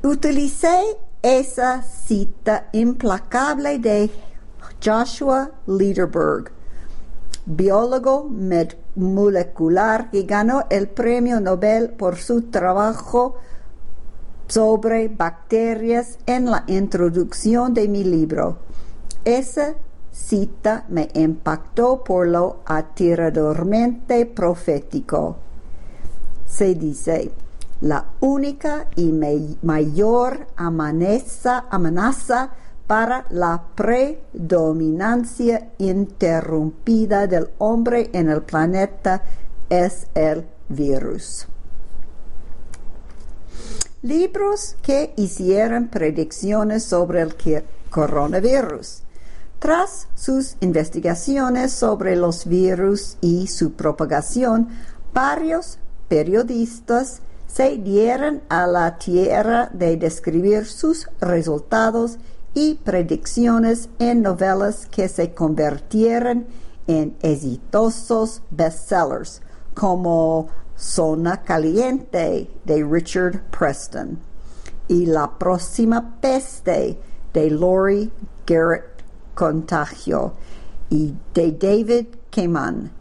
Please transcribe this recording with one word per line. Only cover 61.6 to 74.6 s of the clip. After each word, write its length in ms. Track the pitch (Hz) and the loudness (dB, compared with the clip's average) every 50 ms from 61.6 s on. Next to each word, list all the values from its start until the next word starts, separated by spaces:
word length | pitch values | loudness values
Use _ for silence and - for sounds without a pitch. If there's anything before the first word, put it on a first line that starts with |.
| 151 - - 220 226 226 220 233 233 240 233 - - - - - - - - | -2 -2 0 2 2 2 2 0 -2 -2 -4 -10 -12 -12 -10 -8 -6 -2 0
y 220 | 277 302 311 311 | 2 2 2 0
predicciones 1120 | - - 214 185 180 175 165 156 156 - - - 233 240 233 233 226 226 226 233 233 - - - | 0 -2 0 0 0 2 0 -2 -2 -2 -4 0 2 4 4 4 4 4 2 2 0 -2 -10 -4
en 260 | - 233 240 240 233 214 | -2 0 2 4 4 2
novelas 640 | 196 180 170 190 190 190 196 202 202 214 - - | 2 2 2 2 2 2 2 0 -2 -2 -4 -10
que 200 | - - - 190 | -6 -2 -2 -2
se 260 | 190 - - 170 170 - | 0 0 -2 -2 -2 0
convirtieron 1120 | - 165 156 156 147 151 147 143 143 - - - 214 220 233 233 240 240 247 240 240 233 - - - - - - - - | -2 0 0 2 2 0 0 0 -4 -8 -2 2 2 4 4 2 2 0 0 0 -2 -4 -4 -8 -8 -8 -8 -8 -8 -2
en 300 | - 165 156 156 151 - - | 0 0 0 0 -2 -4 -2
exitosos 1200 | - 160 151 139 147 131 120 - - - - 208 226 226 226 - - - 233 220 220 226 - - - - | 0 0 0 0 -2 -6 -6 -6 -6 -2 0 2 2 2 0 -2 -2 -2 0 0 0 -2 -4 -8 -8 -6
bestsellers, 920 | 160 147 170 160 160 - - - 202 180 165 135 131 - - - - - - - - - - - - | -2 0 0 0 0 -4 -4 0 2 2 2 0 -2 -6 -6 -10 -12 -14 -14 -16 -14 -10 -6 -6 -2
como 760 | - 214 190 180 180 180 170 170 165 160 160 160 160 160 160 - - - - - | 0 2 2 2 2 2 2 4 4 4 4 2 0 0 0 -2 -2 -2 -4 -6
Zona 680 | - - - - - 165 156 156 156 165 170 185 196 - | -4 -2 0 0 2 2 2 2 2 0 0 -2 -2 -2
Caliente, 1080 | - 175 160 156 160 165 214 254 254 269 269 - - - 180 165 165 180 156 - - - - - | 0 0 2 2 2 2 2 2 2 0 -2 -4 -2 -2 0 0 0 0 -2 -4 -6 -10 -8 0
de 180 | - 151 151 151 | 0 2 2 2
Richard 580 | 147 156 170 170 - - 180 180 180 180 196 - - - | 2 0 0 0 0 -2 0 0 0 0 -2 -4 -2 0
Preston, 600 | - 170 147 139 - - - - - - - - - - - - - - - - - | 0 0 0 -2 -4 -8 -8 -8 -8 -8 -8 -8 -8 -8 -8 -8 -8 -8 -8 -10 -10